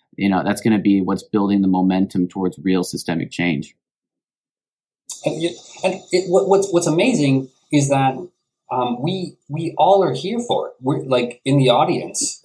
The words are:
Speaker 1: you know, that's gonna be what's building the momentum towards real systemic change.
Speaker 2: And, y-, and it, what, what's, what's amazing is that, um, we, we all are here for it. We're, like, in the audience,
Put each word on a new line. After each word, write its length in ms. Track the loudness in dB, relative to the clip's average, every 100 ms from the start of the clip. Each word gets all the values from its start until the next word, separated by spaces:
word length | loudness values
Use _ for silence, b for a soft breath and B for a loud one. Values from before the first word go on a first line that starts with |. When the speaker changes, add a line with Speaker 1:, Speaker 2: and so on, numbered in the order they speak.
| _ -2
Speaker 1:
you 140 | 0
know, 120 | 0
that's 200 | 0 -2
gonna 160 | 2 2
be 240 | 4 2
what's 220 | 2 -4
building 360 | -2 -2 2 2
the 80 | 2
momentum 580 | 2 2 2 0 0 -2
towards 320 | -2 -4 -2
real 240 | -2 0
systemic 480 | -2 -6 -4 -4 -4
change. 460 | -4 -2 -2 -6 _ _ _ _ _ _ _ _ _ _ _ _ _ -18 -6 -6
Speaker 2:
And, 160 | -2
y-, 140 | -6 -6 -20 -6
and 160 | -4 -4 -2
it, 200 | -2 2
what, 180 | 2 4
what's, 240 | 2 2
what's 140 | 0 0
amazing 640 | 2 2 2 2 2 -2 _ -2
is 200 | 0 2
that, 260 | 2 0 -2 -12 _ _ _ -6
um, 320 | -4 -2 -2
we, 340 | -4 -4 -8 -12 -12
we 280 | -6 -6 0
all 260 | 4 4
are 120 | 2
here 240 | -2 -4 -6
for 300 | -2 -4 -4
it. 60 | -6
We're, 240 | -4 -4
like, 380 | 0 -2 -2 -6
in 140 | 0 4
the 100 | 4
audience, 720 | 4 2 0 -4 -6 -6 -4